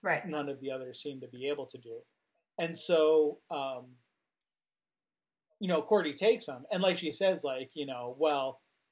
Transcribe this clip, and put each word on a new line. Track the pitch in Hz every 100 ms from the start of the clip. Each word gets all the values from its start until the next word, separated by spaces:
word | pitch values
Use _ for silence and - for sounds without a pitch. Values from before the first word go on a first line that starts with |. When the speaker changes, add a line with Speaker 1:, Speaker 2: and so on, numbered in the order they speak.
Speaker 1:
Right. | 190 160 196
Speaker 2:
none | 151 143
of | 135
the | 131
others | 131 127 123
seem | 147 135
to | 123
be | 123 135
able | 143 131
to | 123
do. | 120 117 - _ _ _ _ -
And | 170 170
so, | - 170 156 156 151 147 -
um, | 156 135 127 127 123 _ _ _ _ - _ _ _ _ _ _ _ _ _ _ -
you | 185
know, | 165
Cordy | 147 214 160
takes | 139 - - -
him, | 131 139
and | 190
like | 190 165
she | 165
says, | 143 196 180
like, | 143 131 131 151
you | 139
know, | 127 123 131
"Well, | 156 139 135 131 _ _ _